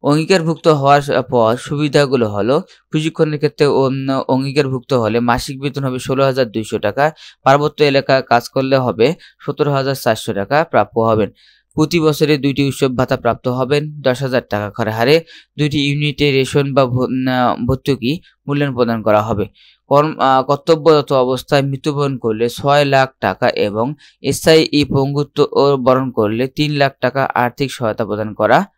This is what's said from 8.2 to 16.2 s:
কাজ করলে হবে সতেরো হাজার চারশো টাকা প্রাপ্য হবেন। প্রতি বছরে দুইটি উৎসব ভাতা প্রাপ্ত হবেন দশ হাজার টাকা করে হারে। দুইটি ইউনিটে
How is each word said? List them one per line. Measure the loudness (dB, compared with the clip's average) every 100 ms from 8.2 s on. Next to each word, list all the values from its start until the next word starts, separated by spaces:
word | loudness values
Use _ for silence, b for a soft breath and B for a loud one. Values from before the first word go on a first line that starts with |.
কাজ | 2 0 0
করলে | -4 0 0
হবে | 0 0 0 0 B B
সতেরো | -10 -4 -2
হাজার | 0 -2
চারশো | -4 -2 -2 -4
টাকা | -6 -2 -2
প্রাপ্য | 2 0 0 0
হবেন। | 2 2 0 b b b b
প্রতি | -2 0 2
বছরে | 0 2 0 2
দুইটি | 0 0 -2
উৎসব | 0 -2 0
ভাতা | -2 0
প্রাপ্ত | -2 -2 -4
হবেন | -4 0 -2 -4 -4
দশ | -2 -2
হাজার | -2 -4 -2
টাকা | -6 -6
করে | -6 -4
হারে। | 0 2 2 0 B B -6
দুইটি | -4 -2 -2
ইউনিটে | -2 -2 0